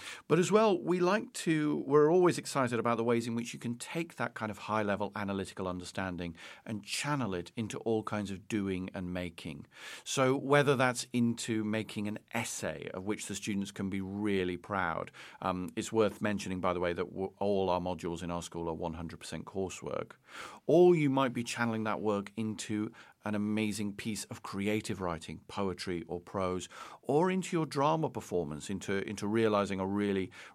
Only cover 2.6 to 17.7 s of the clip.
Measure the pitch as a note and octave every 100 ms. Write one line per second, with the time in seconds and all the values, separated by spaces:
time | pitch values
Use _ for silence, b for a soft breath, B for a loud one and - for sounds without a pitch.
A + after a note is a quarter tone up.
2.6 | A#2+ A#2 A#2 A2+ A#2 A#2 A#2 A#2 A#2 -
3.6 | A#2+ A#2+ - E3 E3+ - A#2+ - A2 G2
4.6 | - G#2+ G2+ G2 G2+ G#2 G2+ G2 F#2 -
5.6 | F#2 F2+ F2 - F#2+ F2 E2+ E2+ B B
6.6 | - G#2 - - D3 C#3+ G#2+ F2+ F2 -
7.6 | A2 - A#2 A2 G#2+ G#2+ G2+ F#2+ - G#2+
8.6 | G2 F#2 F#2 G2 F2+ F2+ F2 - E2+ C#2+
9.6 | - B B B - C#3 C3 C#3 C3+ C#3+
10.6 | C#3 C3 B2+ B2 - B2 A#2 A#2 - A2
11.6 | G#2+ A2 G#2 A2 G#2 G#2+ - A#2 A#2 -
12.6 | F2+ D2+ E2 - F#2+ G#2 - G2 - G2+
13.6 | G2 - G2 G2 F#2+ G2+ G#2+ G2 F2+ F2+
14.6 | - G2+ E2+ E2 - - B B F#2+ F#2
15.6 | F2+ - - A2+ G#2 G2+ G#2+ G2 F#2+ F#2
16.6 | F#2 F2+ F2 F2+ F2 F#2 F#2+ - G2+ G2
17.6 | F#2+